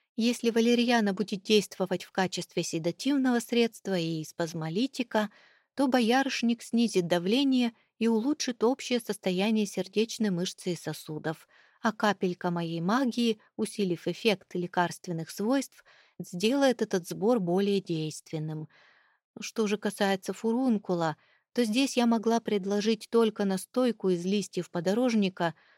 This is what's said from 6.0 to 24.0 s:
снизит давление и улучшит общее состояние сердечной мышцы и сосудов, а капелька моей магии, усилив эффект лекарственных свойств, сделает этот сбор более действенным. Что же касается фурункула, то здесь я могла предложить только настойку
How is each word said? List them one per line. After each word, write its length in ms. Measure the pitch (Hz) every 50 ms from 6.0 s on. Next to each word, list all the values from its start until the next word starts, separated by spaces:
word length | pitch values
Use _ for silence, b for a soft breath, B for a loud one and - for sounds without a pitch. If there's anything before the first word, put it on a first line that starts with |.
| 233 208 240 269 277 269 - - 240 233 233 233 -
снизит 440 | - - 233 233 214 - 185 175
давление 680 | 165 175 175 170 190 220 269 285 269 262 254 247 233 b b b b b b
и 100 | 220 226
улучшит 560 | 226 220 220 277 302 - - 262 240 - 214
общее 360 | 233 269 - - - 247 240
состояние 640 | - - 196 - - 190 180 180 196 220 220 220 208
сердечной 640 | 190 - 190 185 - - 208 226 226 - - 220 208
мышцы 420 | 180 170 180 - - - - 190 170
и 40 |
сосудов, 720 | - - 160 151 - - - 156 151 151 156 160 - - _ b b b b b b b
а 100 | 226 208
капелька 580 | - - 208 190 - - 180 175 - - 180
моей 300 | 170 170 170 165 165 165
магии, 580 | 165 185 220 262 277 240 214 240 240 226 214 b b b b
усилив 500 | - 220 - - - 202 180 175 160 -
эффект 480 | 180 170 - - 226 196 190 - _ -
лекарственных 760 | 180 175 175 - 185 175 170 - - - 185 170 165 160 -
свойств, 540 | - - 202 220 269 277 254 - _ - - b b b b b b b
сделает 640 | 180 - - 175 196 220 269 285 277 262 240 - 220
этот 260 | 208 - 185 170 -
сбор 320 | 170 160 185 220 247 233
более 400 | 180 170 175 190 202 202 202 196
действенным. 880 | 190 - 165 160 156 156 - - - - - 156 156 156 156 156 156 - b b b b b b b b b b b _ - -
Что 280 | - - - - 220
же 120 | 202 214 202
касается 540 | - 208 - - 208 196 196 190 - - 190
фурункула, 840 | - - 226 226 247 262 262 226 196 - - 180 170 165 160 151 b b b b b b b -
то 120 | 240 240
здесь 320 | 214 208 262 277 254 -
я 100 | 247 240
могла 340 | 233 233 226 202 226 233 233
предложить 680 | - - 214 202 185 196 202 208 196 220 226 214 - -
только 340 | - 233 226 214 214 - 202
настойку 680 | 196 190 185 - - - 247 254 247 214 -